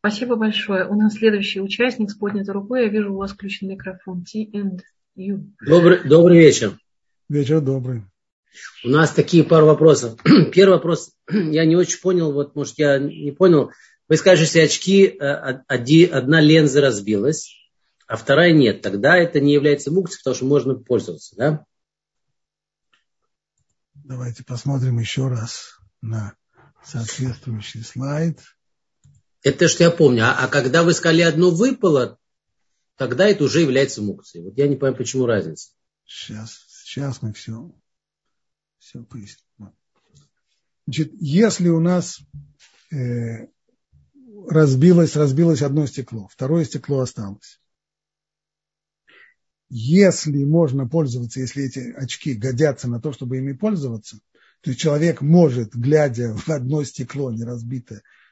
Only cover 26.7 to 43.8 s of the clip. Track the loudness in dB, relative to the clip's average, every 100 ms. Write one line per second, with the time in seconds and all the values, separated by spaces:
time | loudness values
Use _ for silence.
26.7 | _ -14 -12 -12 -8 -8 -8 -10 -12 -12
27.7 | -16 -16 -12 -8 -4 -6 -6 _ _ _
28.7 | _ _ _ _ _ _ _ -4 0 0
29.7 | 4 2 4 2 4 0 0 -2 -2 0
30.7 | 0 2 0 0 2 2 2 0 2 -2
31.7 | 0 0 0 -2 -8 _ _ _ _ _
32.7 | _ _ _ -8 0 0 2 0 0 0
33.7 | 0 -2 -4 -10 -10 _ -20 -16 -4 -2
34.7 | -2 -4 -6 -8 -4 -2 -2 -4 -14 -20
35.7 | _ _ _ _ -20 -18 -16 -18 -20 _
36.7 | -20 -16 -10 -10 -8 -12 -12 -16 -16 -16
37.7 | _ _ _ _ _ _ _ _ _ _
38.7 | _ _ -20 -20 -20 -20 -20 _ _ -20
39.7 | _ _ _ _ _ _ _ _ _ _
40.7 | _ -12 -8 -8 -8 -4 0 0 0 -2
41.7 | 0 0 -2 -4 -14 _ -20 -20 _ _
42.7 | _ _ -10 -8 -6 -8 -12 -16 _ _
43.7 | _